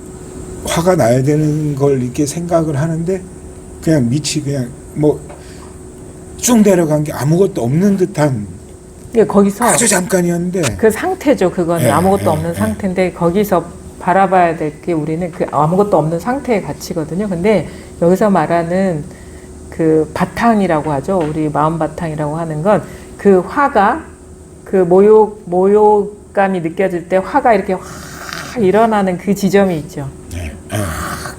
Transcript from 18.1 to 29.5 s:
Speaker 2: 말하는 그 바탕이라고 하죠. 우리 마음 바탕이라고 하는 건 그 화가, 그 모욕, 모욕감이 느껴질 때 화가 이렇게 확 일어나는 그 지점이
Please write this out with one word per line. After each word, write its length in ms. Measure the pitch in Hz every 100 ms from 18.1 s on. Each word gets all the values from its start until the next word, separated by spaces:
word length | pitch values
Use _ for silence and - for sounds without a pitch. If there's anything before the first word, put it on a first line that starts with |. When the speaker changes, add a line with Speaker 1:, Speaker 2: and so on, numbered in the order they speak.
| 185 214
Speaker 2:
말하는 720 | 185 151 170 170 180 190 156 - - - - - - -
그 400 | - 160 156 156
바탕이라고 800 | - 180 - 233 214 185 156 156
하죠. 260 | 139 139 190
우리 300 | 151 156 151
마음 280 | 147 151 165
바탕이라고 580 | 156 - 170 156 151 160
하는 260 | 170 151
건 200 | 180 190 - - - -
그 220 | 202 185
화가, 640 | 180 294 277 233 202 320 - - - - - -
그 140 | - 190
모욕, 640 | 175 185 208 214 214 - -
모욕감이 1120 | 180 190 208 214 208 202 - - - 196 185
느껴질 480 | 160 165 190 175 165
때 80 | 185
화가 380 | 185 285 254
이렇게 180 | 208 190
확 100 | 185 - - - - - - - 254
일어나는 560 | 190 202 226 214 190 180
그 160 | 196
지점이 420 | 196 190